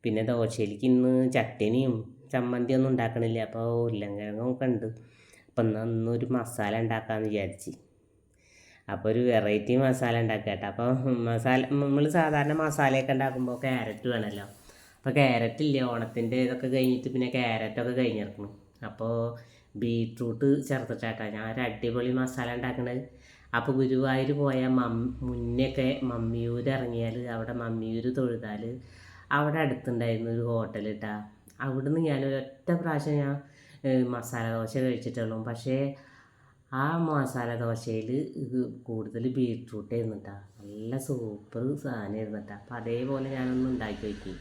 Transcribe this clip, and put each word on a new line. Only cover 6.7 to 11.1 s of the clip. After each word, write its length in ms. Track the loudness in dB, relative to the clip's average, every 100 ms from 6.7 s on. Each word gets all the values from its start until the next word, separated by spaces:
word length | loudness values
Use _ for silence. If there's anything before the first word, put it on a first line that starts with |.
| 0
ഉണ്ടാക്കാമെന്ന് 440 | 0 -2 0 -2 0
വിചാരിച്ച്. 420 | 0 -2 -6 -12 -12 -18 _ _ _ _ _ _ -20 -20 -20 -8
അപ്പൊ 180 | -2 2
ഒരു 100 | 4 6
വെറൈറ്റി 460 | 6 4 2 4 4
മസാല 380 | 6 4 2 4
ഉണ്ടാക്കുക 260 | 2 0 -2
കേട്ടോ. 140 | -4 -4
അപ്പൊ 140 | -2 2 2 2